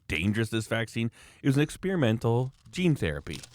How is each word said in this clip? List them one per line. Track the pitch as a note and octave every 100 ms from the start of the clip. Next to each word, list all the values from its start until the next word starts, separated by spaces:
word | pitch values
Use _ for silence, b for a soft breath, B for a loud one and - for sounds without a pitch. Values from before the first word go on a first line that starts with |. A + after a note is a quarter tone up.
| -
dangerous | E2+ G2+ G#2+ A2
this | A2+ A2
vaccine, | A2+ A2+ A#2 A2+ b b b
it | C#3+
was | C3+
an |
experimental | D#3 - F#3 F#3 A#2+ A2 A#2 A#2 C3 - -
gene | - F3+ C#3+
therapy. | F2 D2 - C#2+ -